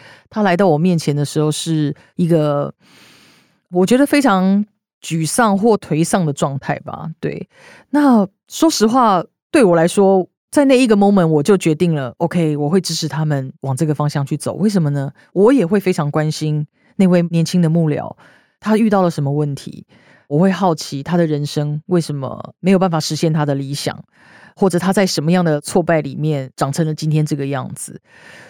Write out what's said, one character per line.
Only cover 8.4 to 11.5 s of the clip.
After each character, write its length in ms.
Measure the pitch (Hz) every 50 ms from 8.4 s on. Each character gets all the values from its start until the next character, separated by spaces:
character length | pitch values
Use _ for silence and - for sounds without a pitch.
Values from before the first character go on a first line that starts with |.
| _
说 200 | _ - - 320
实 200 | 330 - - 208
话， 360 | 226 233 262 240 220 190 170 - - _ _ _ _
对 120 | - 311 233
我 120 | 180 170
来 120 | 165 165
说， 400 | 175 - 202 196 190 196 185 175 - _ _ _ _
在 160 | - 302 285
那 100 | 269 269 247
一 80 | 262
个 80 | 220 220
moment， 320 | 202 202 202 202 190 170
我 160 | 160 156 147 143
就 120 | -